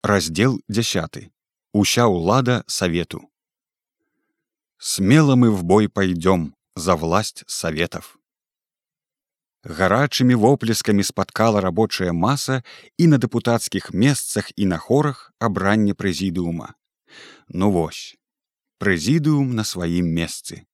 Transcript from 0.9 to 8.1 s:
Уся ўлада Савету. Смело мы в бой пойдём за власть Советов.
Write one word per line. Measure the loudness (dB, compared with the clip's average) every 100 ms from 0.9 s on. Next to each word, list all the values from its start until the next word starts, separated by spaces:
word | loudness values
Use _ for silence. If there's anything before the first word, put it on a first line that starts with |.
| -4 -6 -12 -20 _ _ _ _
Уся | 0 2 2 2
ўлада | 2 2 0 0 -2 -4
Савету. | -4 -2 -2 -6 -12 -18 _ _ _ _ _ _ _ _ _ _ _ _ _ _ _
Смело | -8 -2 4 4 6 4
мы | 4
в | 2
бой | 4 4 4
пойдём | 0 -2 0 2 0 -2 _ _
за | -6 -2 0
власть | 2 0 -2 -12 -14
Советов. | -8 -6 -4 -6 -6 -16